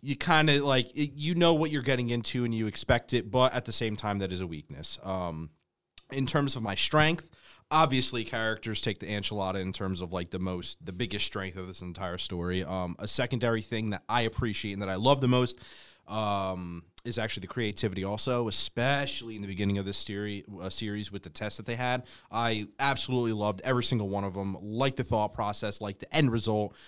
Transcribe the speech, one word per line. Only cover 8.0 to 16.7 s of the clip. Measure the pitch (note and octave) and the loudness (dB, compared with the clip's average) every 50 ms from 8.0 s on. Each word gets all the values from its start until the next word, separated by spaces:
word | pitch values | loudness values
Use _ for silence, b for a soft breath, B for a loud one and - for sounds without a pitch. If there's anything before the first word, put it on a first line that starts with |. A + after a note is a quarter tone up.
| B2 - C3 A#2 | 2 2 0 -2
characters | A2 - B2+ A2+ A2+ A2 A2 - - A2+ G#2+ - | -4 -2 -4 -2 0 -2 -2 -2 -4 -4 -4 0
take | - A2+ G2+ - | 0 -2 -2 -2
the | - | -4
enchilada | F#2 G#2+ G#2 - - G#2+ G#2 G2 F#2 F#2+ G2 | -4 -4 -2 -2 -2 -2 -2 -2 0 -2 -2
in | F#2 F#2+ | -2 -4
terms | F#2 - G2+ F#2+ F#2+ F2 | -4 -4 -4 -4 -2 -4
of, | F#2 E2 | -4 -4
like, | F2+ F2+ F2 - | -4 -4 -4 -4
the | - F#2 | -4 -4
most, | F#2 F#2 F#2 F2+ E2+ - - - - | -4 -2 -4 -4 -6 -8 -10 -8 -10
the | - | -10
biggest | F2+ F#2 A#2+ F2+ G2 G2+ - | -4 -4 -4 -2 0 0 0
strength | - - G#2 F#2+ F#2 E2+ | 0 0 -4 -6 -6 -8
of | F#2+ F#2 | -8 -10
this | F#2 F2+ - | -10 -10 -10
entire | F#2 F2+ E2+ G2 F#2+ F2 F2 | -10 -10 -8 -6 -6 -6 -4
story. | F2 - - F#2+ F2 F2 F2+ F#2 F#2 | -6 -6 -4 -4 -2 0 0 0 0
Um, | F2+ - F#2+ F#2 F2+ F2 F2 - | 0 -2 -2 -4 -4 -4 -6 -6
a | G#2 - | -4 -2
secondary | - - B2 - C3+ A2+ B2 A#2 A2+ A2 | 0 0 0 0 0 0 2 2 2 0
thing | G#2 - A#2 A2 A2+ G#2+ | -2 -4 -4 -2 -2 -2
that | G2 F#2 - - | -4 -4 -2 0
I | A2+ B2 | 2 2
appreciate | A#2 A2 - - B2 A2+ G2+ - - G#2 G2 | 2 2 0 0 -2 -2 -2 -2 -4 -4 -4
and | G2 | -4
that | G2+ F#2+ | -2 -2
I | F#2+ | -2
love | F#2+ A2 C3 C#3+ C#3 | 4 6 6 6 6
the | C3 | 6
most, | B2 B2+ B2+ B2 A#2+ - B B B B B B B B B B | 4 4 4 4 2 -2 B B B B B B B B B B
um, | - G#2 A2 G#2+ G#2 G2+ G2 F#2+ F#2+ F#2+ F#2 F2+ F2 | -8 -6 -4 -2 0 0 0 -2 -2 -4 -4 -6 -8